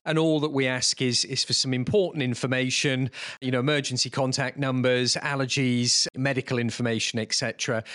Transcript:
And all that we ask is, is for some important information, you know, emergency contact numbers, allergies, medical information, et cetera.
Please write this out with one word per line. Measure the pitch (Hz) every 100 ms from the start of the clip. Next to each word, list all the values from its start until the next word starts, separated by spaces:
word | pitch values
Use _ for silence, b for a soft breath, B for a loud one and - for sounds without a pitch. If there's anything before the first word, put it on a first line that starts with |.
| -
And | 156
all | 160 156
that | 151
we | 139 131
ask | 127 - -
is, | 127 120 -
is | 131
for | -
some | 117 135
important | 127 123 208 180 151
information, | 127 117 131 127 131 - 143 131 131 B B B
you | 131
know, | 127
emergency | 131 147 139 127 120
contact | - 131 131 127 147
numbers, | 135 127 127 127 123 -
allergies, | 147 139 135 143 127 123 120 - - -
medical | 135 135 - 123
information, | 117 - 120 113 - 117
et | 110
cetera. | - 123 - - 113 B